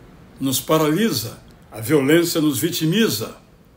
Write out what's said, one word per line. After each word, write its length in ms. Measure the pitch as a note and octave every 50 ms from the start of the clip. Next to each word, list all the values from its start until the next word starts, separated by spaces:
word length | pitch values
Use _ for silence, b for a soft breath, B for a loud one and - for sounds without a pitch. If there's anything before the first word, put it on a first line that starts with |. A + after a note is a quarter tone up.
| - - - - - - - -
nos 200 | C3+ C3+ B2+ -
paralisa, 760 | - - D#3+ D#3+ D#3 D3+ D#3 F#3+ A3+ A3 D#3+ A2+ G#2+ A2+ - - - - - - - -
a 80 | - A2
violência 640 | A2+ G#2+ D#3 D3 C3 C#3 D#3 E3+ E3+ E3+ - E3
nos 180 | D3+ D3+ C#3 A#2+
vitimiza, 760 | - A#2 - - D#3+ D#3 F3+ A3 A3+ E3+ B2+ G#2+ A2 - - - - _ - - - - -